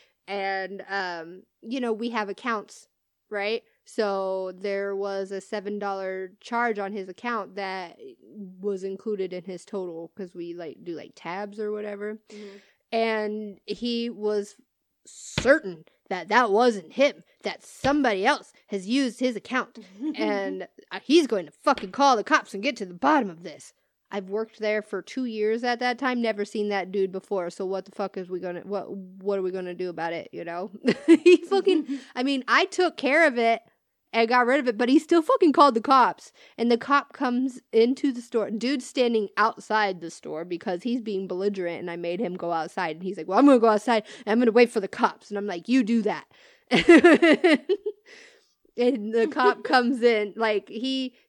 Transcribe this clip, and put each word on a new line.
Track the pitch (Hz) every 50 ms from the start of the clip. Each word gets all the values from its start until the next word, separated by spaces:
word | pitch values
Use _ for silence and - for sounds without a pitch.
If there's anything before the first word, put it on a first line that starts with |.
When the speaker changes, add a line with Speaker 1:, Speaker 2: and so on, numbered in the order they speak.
| _ _ _ _ _ -
Speaker 1:
and, | 196 202 196 196 190 190 190 185 196 190 - 185
um, | 196 196 190 180 175 165 165 170 180 185 - _ _ _
you | - 226 240 277
know, | 247 233 226
we | 208 233 240
have | 226 220 214 196
accounts, | 196 - - 254 226 208 - - - - - _ _ _ _ _ _ _ _ _
right? | 214 202 196 208 226 226 - _ _ _ _ -
So | - - 220 202 196 190 190 190 190 190 185 185 185
there | 185 190 202 196 196 202 202 196 196
was | 196 196 196 196 196 190
a | 202 190
seven | - - 226 208 185 208 208 208
dollar | 202 202 196 190 190 190 185 190 190 185 190 _
charge | - - 240 233 240 240 220 202
on | 196 190
his | 208 208 190 185
account | 180 - - 240 240 220 190 - 185
that | 196 196 190 190 190 180 170 - - - 135 - _ _ 110 - 214 196 185 185 185
was | 196 202 196 185 190
included | 190 196 190 - 226 208 190 190 185
in | 180 180 170
his | 196 185 175 -
total | - - 196 185 175 165 165 170 160 _
'cause | - 190 175 -
we, | 175 170 170 170
like, | 175 170 151 - - 170
do, | 175 170
like, | 143 - - -
tabs | - - 170 175 196 208 208 208 220
or | 214 208
whatever. | 214 208 208 208 208 202 208 208 214 214 _ -
Speaker 2:
Mm-hmm. | 214 208 208 202 196 202 - _ _ _ _ _
Speaker 1:
And | - 226 226 226 220 214 214 214 214 214 214 208 190 - _
he | - - - 233 240 240 233 233 240
was | 196 196 208 208 214 208 202 - - _ _ _ _ _ _ _ _ _ _
certain | - - - - - - - - 247 294 320 - 190 170 156 160 _ _ _ _ -
that | 196 180 165 175
that | 202 247 254 214
wasn't | 196 220 247 247 220 196 160 156 -
him, | 233 277 285 - - _ _ _ _ -
that | 294 - - -
somebody | - - - - 262 285 302 269 240 202 185 196
else | 254 294 - 403 - _ _ _ _
has | 208 196 180 196
used | 240 277 269 240 - -
his | 262 - 226 202
account. | - - 247 254 190 - - 233 196 185 190 202
Speaker 2:
<laughs> | 254 311 -
Speaker 1:
And, | - 214 214 208 196 196 190 190 185 180 - _ - - _
uh, | 180 190
he's | - - 285 349 311 247
going | 226 190 165
to | 147 - _ -
fucking | 294 269 - 220 185 -
call | 247 277 277 254 214
the | 202
cops | - 311 285 - - -
and | 196
get | 208 285 247 -
to | 208
the | 180 175
bottom | 175 - 277 311 285 233 190
of | 165 165 175
this. | 175 143 127 - - _ _ _ _ _ _ _ _
I've | 196 202 190 185
worked | 196 220 226 220 - -
there | 208 208 214 214
for | 208 - - 185
two | 175 - - 262 254
years | 240 220 214 208 214 220 233 240
at | 240 240 240
that | 247 247 247 247
time, | 277 254 247 240
never | 233 226 214 202 202
seen | - - 220 208 208
that | 202 196 180 190
dude | 190 202 190 185 175
before, | 190 - _ 208 190 175 175
so | - - 190
what | 185 190 190 -
the | -
fuck | - - 202 190 - 196
is | 185 175
we | 185 180
gonna, | 180 180 175 175
what, | - - 202 196 - -
what | 202 196 185 185 185 190 190 202 202 196
are |
we | 185 185
gonna | 185 190 180 180 175
do | 175 185 180
about | 165 160 165 165
it, | 170 165 - - -
you | 170 170
know? | 170 170 175 190 - 185 - - 254 -
<laughs> | - - -
He | 330 - - 359 359 311
fucking, | 349 - 392 392 381 392 370 320 294 254 277 262 - -
Speaker 2:
<laughs> | -
Speaker 1:
I | 254 254
mean, | 277 277 262 240 -
I | 233 285 359
took | - - - 370 330 - -
care | - 269 277 320 330
of | 294 233 240
it | 226 226 233 - - _ _ _ _ _ _ _ _ _ -
and | 226 233 220
got | 247 247 247
rid | 233 262 294
of | 254 247
it, | 214 208
but | 247 233
he | 269 320
still | - - 330 339
fucking | 311 - 523 - 403 311
called | 262 - 285 285 226
the | 233
cops. | - - 269 262 233 185 170 - - - _ _ - - _ -
And | 233 240
the | 240 233
cop | - 254 285 277 - -
comes | - - 285 247 247 247 262 269 240 - - _ -
into | 226 226 240 269 - - 277 240
the | 240
store. | 233 - - 226 202 127
Dude's | 220 214 226 254 294 254 - -
standing | - 285 247 240 233 220 202 190 -
outside | - 208 226 - - - - 214 220 214 196 190 170
the | 165 165
store | - - - 151 151 156 170
because | 180 180 170 - 208 180 180 -
he's | 240 240 254
being | 214 214 202 190 190 175
belligerent, | 180 180 196 208 202 190 180 170 170 113
and | 180 180
I | 170 175
made | 170 170 175 180
him | 233 175 180 180
go | 175 170 170
outside. | 165 156 165 - 202 180 165 156
And | 160 185
he's | 190 202 175
like, | 156 180
"Well, | 185 214
I'm | 277
gonna | 285 269 240
go | 220 226
outside, | 214 202 - 262 233 220 - - - - -
and | 208
I'm | 208 233
gonna | 254 226 202
wait | 240 247 233
for | - 226
the | 190 190
cops." | - - 240 208 - - - -
And | 208 202
I'm | 202
like, | 208 180 175 165 -
"You | 247 269 233
do | 196 233 226 196
that." | 208 170 147 - - _ _ _ _ _ _ _ -
<laughs> | 262 170 - - 339 311 - 349 302 - 349 330 294 - - 349 302 240 - - 392 - - 427 - _ _ - - - - - _ _ _ _ _ _ _ _ _ -
And | 240 247 277 220 202 220 220
the | 233 226 311
cop | 269 254 254 247 - - -
Speaker 2:
<laughs> | - 294
Speaker 1:
comes | 254 247 240 277 233
in. | 226 240 233 214 208 202 175 214
Like, | 220 220 214 202 - -
he, | 196 226 240 262 262 262 262 247 - _ _